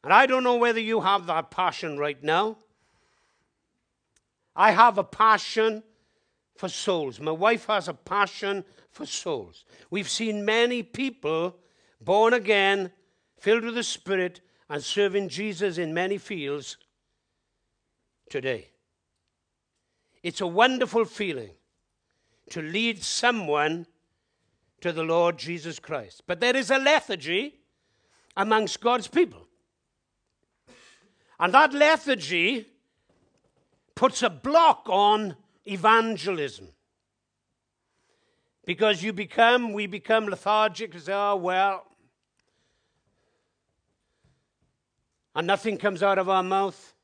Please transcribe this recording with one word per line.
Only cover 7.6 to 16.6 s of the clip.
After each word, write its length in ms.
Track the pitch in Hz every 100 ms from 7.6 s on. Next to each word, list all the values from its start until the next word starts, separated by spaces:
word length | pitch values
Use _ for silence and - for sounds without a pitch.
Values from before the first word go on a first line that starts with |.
| -
has 200 | 208 175
a 80 |
passion 680 | 151 - 202 196 - 202 202 185 _ _
for 160 | - 302
souls. 580 | - 175 139 90 - _ - _
We've 180 | 196 180
seen 360 | - 226 208
many 380 | 208 226 240 247
people 760 | 208 - 269 - 147 160 175 175 _ _ _ _
born 320 | 113 202 226
again, 580 | 240 196 202 196 196 185 _ _ _ _ _
filled 260 | 202 226
with 120 | 226 233
the 60 |
Spirit, 580 | - - 180 196 180 180 _ _ _
and 140 | 147
serving 460 | 139 202 202 196 190
Jesus 500 | 147 214 175 202 170
in 160 | 160
many 240 | 160 185 202
fields 600 | - 190 139 143